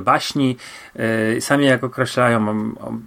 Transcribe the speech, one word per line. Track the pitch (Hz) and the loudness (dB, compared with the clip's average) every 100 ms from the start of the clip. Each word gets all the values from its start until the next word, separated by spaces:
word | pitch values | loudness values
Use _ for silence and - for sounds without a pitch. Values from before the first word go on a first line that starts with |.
baśni, | 101 143 - 147 131 127 - - - - 113 110 110 127 | 2 0 0 0 0 -2 -10 -20 -16 -4 -2 0 0 -2
e, | |
sami | - 143 139 | 0 2 4
jak | 127 | 2
określają, | 127 131 123 127 120 113 107 | 0 -4 -2 2 2 2 0
m-, | 107 110 - 117 113 | -2 -4 -8 -10 -10